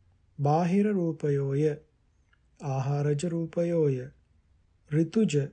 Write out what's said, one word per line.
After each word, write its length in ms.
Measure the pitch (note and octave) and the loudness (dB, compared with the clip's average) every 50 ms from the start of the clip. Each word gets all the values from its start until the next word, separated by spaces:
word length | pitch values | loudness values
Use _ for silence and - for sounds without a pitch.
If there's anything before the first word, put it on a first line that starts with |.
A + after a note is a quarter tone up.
| _ _ _ _ _ _ _ - | _ _ _ _ _ _ _ -2
බාහිර 480 | C#3 C#3+ D3+ E3 F3+ E3+ F#3+ G3+ G#3 G#3+ | 0 2 2 2 2 2 2 2 2 2
රූපයෝය. 760 | G#3 F#3 E3+ E3 D#3 - D#3 D3 C#3+ C#3 C#3 C#3 C#3 C#3+ D#3 D3+ D3 D3 - _ _ _ _ _ _ _ _ _ _ _ _ _ _ - | 0 0 0 -2 -2 -2 -2 0 0 0 0 -2 0 0 0 0 0 -4 -12 _ _ _ _ _ _ _ _ _ _ _ _ _ _ -12
ආහාරජ 640 | - C#3 C3+ C3+ B2 C#3 C#3+ C#3+ D3 D3 D3 C#3+ F3+ | -8 -4 -4 -2 -2 -2 -2 0 0 0 -2 -2 -2
රූපයෝය. 720 | F3 E3 E3+ E3 E3 - F3 E3+ E3+ E3+ E3 D#3 C#3+ C3 B2+ B2+ C#3+ - _ _ _ _ _ _ _ _ _ _ _ _ _ _ - | -4 -4 -4 -6 -4 -2 -2 -2 0 2 2 2 2 0 -2 -6 -12 -16 _ _ _ _ _ _ _ _ _ _ _ _ _ _ -2
ඍතුජ 420 | D3 D#3 E3 D#3+ - A3+ G#3+ D#3+ D3 C#3+ C3+ - | 0 0 0 2 2 2 2 2 2 0 -2 -2